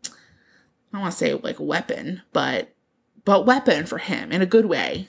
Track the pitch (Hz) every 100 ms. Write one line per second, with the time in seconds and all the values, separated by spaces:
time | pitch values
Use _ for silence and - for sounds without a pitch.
0 | - - _ _ _ _ _ _ _ 202
1 | 185 - 165 143 - - 147 156 - -
2 | 156 185 - 156 135 127 - _ _ _
3 | _ _ - 196 214 262 262 151 170 -
4 | - 117 78 170 185 226 214 139 71 73